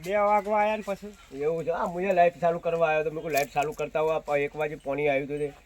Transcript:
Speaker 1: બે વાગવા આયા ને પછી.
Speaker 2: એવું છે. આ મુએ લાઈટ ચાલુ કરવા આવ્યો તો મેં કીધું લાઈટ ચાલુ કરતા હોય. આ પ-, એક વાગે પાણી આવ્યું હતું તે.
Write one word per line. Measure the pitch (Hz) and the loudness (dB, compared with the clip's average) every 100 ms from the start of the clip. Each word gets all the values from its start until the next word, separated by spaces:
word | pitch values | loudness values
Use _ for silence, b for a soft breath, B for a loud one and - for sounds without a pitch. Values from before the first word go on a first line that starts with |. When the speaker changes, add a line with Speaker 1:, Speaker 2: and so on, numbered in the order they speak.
Speaker 1:
બે | 165 208 | -2 2
વાગવા | 208 208 196 214 | 4 2 2 2
આયા | 208 214 | 2 0
ને | 202 | -4
પછી. | 190 208 202 - 139 | -8 -10 -18 -14 -4
Speaker 2:
એવું | 147 165 | -2 -2
છે. | 156 | -2
આ | 185 214 | -2 -2
મુએ | 175 190 | -2 2
લાઈટ | 180 175 170 | 6 4 4
ચાલુ | 170 170 | 0 0
કરવા | 170 165 165 | 0 2 2
આવ્યો | 156 | 2
તો | 156 | 0
મેં | 156 | -4
કીધું | 160 | -2
લાઈટ | 139 143 | 0 0
ચાલુ | 147 147 | -2 -2
કરતા | 151 151 156 | -2 -4 0
હોય. | 156 | 0
આ | 156 - | 0 0
પ-, | 147 143 | -2 -2
એક | 147 | -2
વાગે | 151 151 | -6 -6
પાણી | 135 139 147 | -6 -2 0
આવ્યું | 135 139 | 0 -2
હતું | 147 | -6
તે. | 147 - | -6 -8